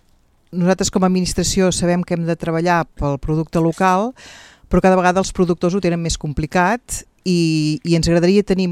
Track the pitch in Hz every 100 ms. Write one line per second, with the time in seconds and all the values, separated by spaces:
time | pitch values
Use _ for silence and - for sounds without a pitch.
0 | _ _ _ _ _ 175 180 190 190 202
1 | 185 185 175 - 175 196 185 170 175 180
2 | 175 170 165 165 165 165 175 170 156 -
3 | 143 139 - 156 156 175 165 - 190 185
4 | 226 - - - - _ _ 180 185 185
5 | 180 180 185 - 180 175 180 196 180 170
6 | 165 - 156 139 156 185 180 240 - -
7 | - _ 190 175 165 156 151 151 - 170
8 | 165 170 175 202 196 190 185